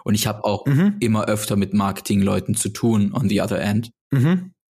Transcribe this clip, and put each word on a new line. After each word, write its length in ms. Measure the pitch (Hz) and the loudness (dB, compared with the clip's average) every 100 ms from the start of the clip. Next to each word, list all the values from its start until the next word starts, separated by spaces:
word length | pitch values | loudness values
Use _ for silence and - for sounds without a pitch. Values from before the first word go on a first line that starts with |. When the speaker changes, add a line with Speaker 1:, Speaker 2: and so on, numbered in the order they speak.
Speaker 1:
Und 120 | - - | -2 0
ich 100 | - | 0
hab 180 | 104 107 | -2 -2
auch 200 | 98 135 | -2 0
Speaker 2:
Mhm. 300 | 143 202 202 | 2 2 0
Speaker 1:
immer 260 | 113 110 110 | 0 0 0
öfter 320 | 107 - 101 | -2 0 0
mit 160 | 98 | 0
Marketingleuten 840 | 101 98 95 - 101 98 98 - - | 0 0 -2 -2 0 2 0 -2 -2
zu 140 | 101 | -4
tun 440 | - 117 107 101 | -2 0 2 2
on 160 | - 98 | 0 0
the 120 | 101 | 0
other 180 | 101 90 | 0 -2
end. 320 | 98 107 113 - - | -2 -2 -4 -10 -2
Speaker 2:
Mhm. 400 | 139 147 180 185 _ _ | 2 2 2 -2 _ _